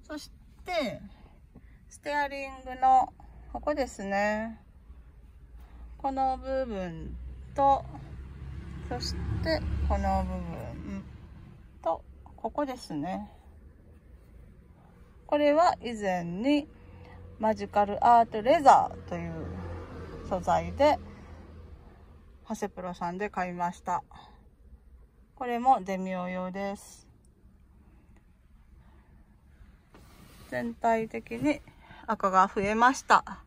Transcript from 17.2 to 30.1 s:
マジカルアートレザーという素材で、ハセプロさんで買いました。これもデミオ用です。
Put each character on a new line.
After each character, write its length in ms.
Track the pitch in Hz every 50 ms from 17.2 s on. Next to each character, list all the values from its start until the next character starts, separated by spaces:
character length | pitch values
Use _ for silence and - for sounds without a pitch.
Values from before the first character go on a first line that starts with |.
| - - - -
マ 160 | 214 220 220
ジ 140 | 202 202 202
カ 160 | - 208 208
ル 200 | 196 202 - -
ア 160 | 233 240 233 233
ー 40 |
ト 160 | 233 - 220 208
レ 180 | 240 302 339
ザ 300 | 294 269 208 156 - - -
ー 160 | - - -
と 60 | 175
い 140 | 175 170 170
う 40 | 165 160 147 - - - - - - - - - - - - - - - - -
素 120 | 202 185
材 320 | 175 - 170 165 165 175 175
で、 260 | - 277 302 285 - - - - - - - - - - - - - - - - - - - - - - - - - - - - - -
ハ 100 | - 226
セ 140 | - - 202
プ 140 | - - 180
ロ 120 | 180 180
さ 160 | - 185 175
ん 80 | 175 185
で 120 | 208 208
買 200 | - 196 180 180
い 20 | 175
ま 200 | 175 175 175 180
し 80 | -
た。 220 | - - - - - _ - - - - - - - - - _ - - - - - - - - - - _ - - _ _
こ 100 | - 262
れ 120 | 247 240 233
も 220 | 240 262 269 220 185
デ 140 | 185 196
ミ 180 | 185 190 190 185
オ 120 | 185 180 185
用 220 | 185 185 185 185
で 260 | 180 196 202 196 202
す。 320 | 208 - - - - - - - _ _ - - _ _ - - - - _ - - - - - - - _ - - _ _ - _ _ _ - - - - - - - - - - - _ - - - _ - - _ - - _ - - - - _ _ _ - - -